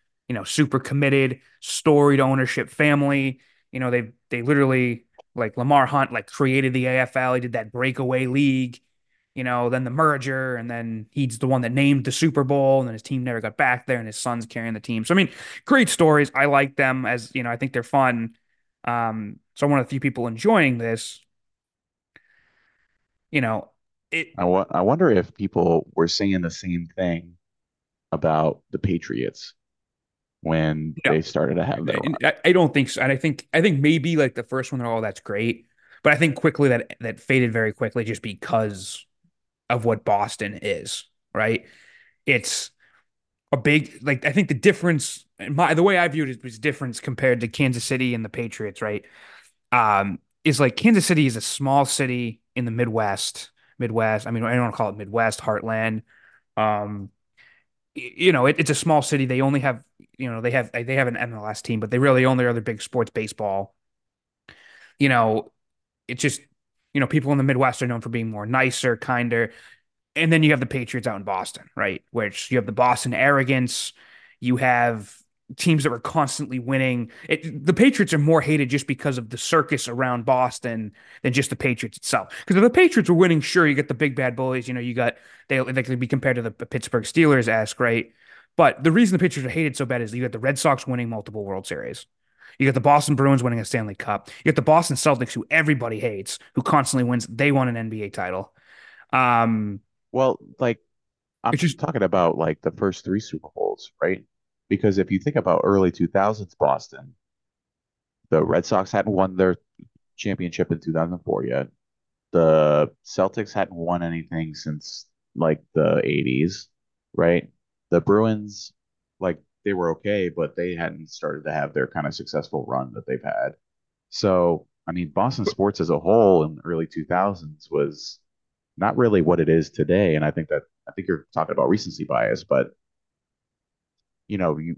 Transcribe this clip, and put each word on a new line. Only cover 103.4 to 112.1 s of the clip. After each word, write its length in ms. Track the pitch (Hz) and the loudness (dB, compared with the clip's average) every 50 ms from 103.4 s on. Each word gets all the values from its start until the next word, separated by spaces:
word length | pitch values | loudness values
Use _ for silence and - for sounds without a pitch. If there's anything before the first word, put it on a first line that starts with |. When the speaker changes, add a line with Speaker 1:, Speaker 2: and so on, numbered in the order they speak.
| - - - | -14 -12 -8
Speaker 2:
Bowls, 380 | - - 50 - - - - _ - | -4 -4 -4 -4 -6 -12 -16 _ -4
right? 240 | - 92 95 - - _ _ _ _ _ _ _ _ - | -2 -2 -2 -4 -8 _ _ _ _ _ _ _ _ -4
Because 280 | 98 95 - 104 92 | -2 0 2 2 2
if 140 | 98 92 - | 2 0 0
you 80 | 98 95 | -2 -2
think 160 | - 147 143 | -2 -2 -2
about 260 | 117 - 92 82 - - | 0 2 2 2 2 4
early 280 | 98 101 98 95 87 | 4 4 4 4 2
two 160 | - - 87 | 2 0 -2
thousands 480 | 82 - 98 98 107 110 101 98 - _ | 0 0 0 0 0 -2 -4 -8 -12 _
Boston, 580 | - 73 69 67 80 - - 67 - 135 135 - _ _ _ _ _ _ _ _ _ _ _ _ _ _ _ _ _ _ _ _ _ _ - | 0 0 0 0 0 -4 -12 -20 -20 -20 -20 -20 _ _ _ _ _ _ _ _ _ _ _ _ _ _ _ _ _ _ _ _ _ _ 0
the 120 | - 80 80 | 2 2 2
Red 220 | - - 87 - | 4 2 0 0
Sox 260 | - 110 95 95 - | 2 0 0 0 0
hadn't 220 | - 101 95 107 98 | 0 -2 0 0 2
won 220 | 92 95 92 92 | 0 0 0 2
their 220 | 92 95 92 87 - _ _ _ - - _ _ _ _ _ _ | 2 2 2 2 -2 _ _ _ -20 -20 _ _ _ _ _ _
championship 560 | - - 101 92 - 90 85 - - 87 - | -8 -6 -6 -4 -4 -6 -6 -2 -2 -2 -2
in 80 | 85 80 | -2 -6
two 140 | - 80 80 | -4 -4 -2
thousand 260 | 80 82 85 90 85 | -2 -2 -2 -4 -8
four 260 | - - - - - | -6 -4 -4 -2 -2
yet. 220 | 60 62 67 65 - _ _ _ _ _ _ _ _ | -2 -2 -4 -4 -6 _ _ _ _ _ _ _ _